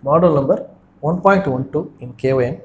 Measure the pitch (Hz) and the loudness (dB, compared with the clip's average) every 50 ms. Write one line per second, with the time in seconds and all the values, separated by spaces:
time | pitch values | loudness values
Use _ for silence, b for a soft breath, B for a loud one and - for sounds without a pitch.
0 | - 135 147 165 175 175 156 143 135 135 190 220 - - - _ _ _ _ _ | -2 2 2 4 4 4 2 2 2 0 0 -2 -2 -12 -18 _ _ _ _ _
1 | - 147 170 175 - 196 196 190 190 - 131 127 135 131 - 147 180 - - _ | -4 -4 -4 0 2 2 2 4 2 0 -2 -4 -4 -4 -4 -6 -6 -6 -12 _
2 | - 123 127 - - 131 135 131 123 120 - - - | -16 -16 -16 -4 -2 0 2 2 0 -2 -4 -8 -12